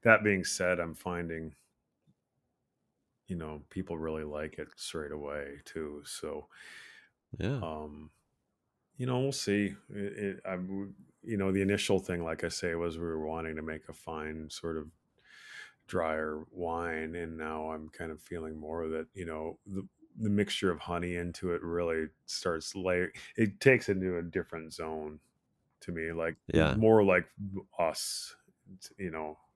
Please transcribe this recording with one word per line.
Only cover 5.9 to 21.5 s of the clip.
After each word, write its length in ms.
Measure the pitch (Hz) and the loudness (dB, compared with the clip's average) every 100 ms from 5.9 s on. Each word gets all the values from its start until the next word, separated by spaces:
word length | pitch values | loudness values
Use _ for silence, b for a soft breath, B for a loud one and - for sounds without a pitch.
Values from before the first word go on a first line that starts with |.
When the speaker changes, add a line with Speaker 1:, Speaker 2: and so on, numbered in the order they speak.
| 73 71 | -8 -10
Speaker 1:
So, 420 | - 78 76 - B B B B B B _ _ - | -8 -6 -8 -10 B B B B B B _ _ -6
Speaker 2:
Yeah. 200 | 95 135 | -4 -2
Speaker 1:
um, 480 | 85 78 76 76 78 _ _ _ _ _ _ _ _ _ | -4 -6 -8 -12 -18 _ _ _ _ _ _ _ _ _
you 80 | 127 | 0
know, 160 | 127 | 2
we'll 100 | 135 | 0
see. 420 | 139 - 101 101 - _ | -2 2 4 2 -2 _
It, 280 | 101 101 - | -8 -6 -4
it, 220 | 101 95 92 | -4 -4 -4
I, 120 | 92 | -4
w-, 360 | 92 98 98 - - _ | -4 -6 -8 -12 -20 _
you 140 | - 107 | -4 0
know, 160 | 95 | 4
the 80 | 95 | 4
initial 380 | 98 101 - 98 | 4 2 4 2
thing, 220 | - 87 | 2 -4
like 200 | 82 80 | -2 -2
I 60 | 82 | -2
say, 260 | - 90 82 | -2 -2 0
was 220 | 85 80 | -2 -2
we 80 | 85 | -4
were 200 | 80 78 | -4 -4
wanting 300 | 80 80 78 | -4 -4 -6
to 60 | |
make 260 | 78 78 - | -6 -8 -12
a 60 | |
fine 560 | 80 - 80 78 80 78 | -16 -10 -6 -6 -8 -8
sort 260 | - 85 80 | -8 -4 -4
of 100 | 76 - _ _ B B B B B B _ | -6 -16 _ _ B B B B B B _
drier 560 | 92 82 78 78 76 78 | 0 2 0 -2 -4 -8
wine, 640 | - 85 82 85 80 80 82 | -6 -2 -2 -2 -2 -4 -4
and 220 | 85 80 | -6 -6
now 340 | 78 78 78 | -4 -4 -4
I'm 160 | 80 78 | -6 -8
kind 220 | - 80 | -10 -8
of 100 | 76 | -8
feeling 380 | - 87 80 78 | -8 -8 -6 -8
more 300 | 76 82 80 | -6 -4 -2
that, 180 | 80 80 | -4 -6
you 120 | 98 85 | -8 -6
know, 320 | 78 80 92 - | -4 -6 -8 -8
the, 220 | 95 - _ - - | -8 -8 _ -20 -4
the 80 | 107 | 2
mixture 400 | 101 101 - 98 | 4 4 4 2
of 80 | 80 | 0
honey 360 | - 87 90 87 | -2 -2 -2 -2
into 380 | 87 85 92 | -4 -4 -2